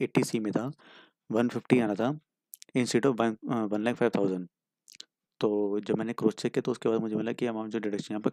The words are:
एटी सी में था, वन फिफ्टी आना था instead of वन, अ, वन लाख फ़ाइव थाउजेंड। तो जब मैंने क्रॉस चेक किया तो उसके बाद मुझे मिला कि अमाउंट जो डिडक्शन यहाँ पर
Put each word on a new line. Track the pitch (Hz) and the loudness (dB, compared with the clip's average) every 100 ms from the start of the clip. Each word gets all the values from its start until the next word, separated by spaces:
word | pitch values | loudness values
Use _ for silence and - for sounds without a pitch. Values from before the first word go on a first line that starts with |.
एटी | 127 - | 0 0
सी | 117 120 | 2 0
में | 107 | -2
था, | 104 123 - - - - _ - | -2 -2 -8 -16 -20 -20 _ -2
वन | 107 120 | 0 0
फिफ्टी | 120 - 127 | 0 2 4
आना | 110 | 4
था | 101 117 151 - _ _ - - 131 | 0 -2 -2 -10 _ _ -20 -6 -2
instead | 120 117 139 | 2 2 2
of | 117 | 2
वन, | 113 110 - | 2 0 -2
अ, | 120 | -2
वन | 107 104 | 0 0
लाख | 113 | 0
फ़ाइव | 120 120 101 | 2 2 2
थाउजेंड। | 98 92 90 _ _ _ - - - _ _ - | 0 -2 -6 _ _ _ -20 -20 -20 _ _ -2
तो | 110 104 104 101 | 0 2 0 0
जब | - 110 | 0 -2
मैंने | 113 | -2
क्रॉस | 120 107 | 0 0
चेक | - 120 | 0 -2
किया | - | -2
तो | 127 | -2
उसके | 120 120 | -2 0
बाद | 113 | 0
मुझे | 110 107 | 0 -2
मिला | 110 | -4
कि | 113 123 | -2 -4
अमाउंट | 113 110 | -4 -4
जो | 110 | -4
डिडक्शन | 107 101 - | -4 -4 -4
यहाँ | 107 | -4
पर | 110 | -4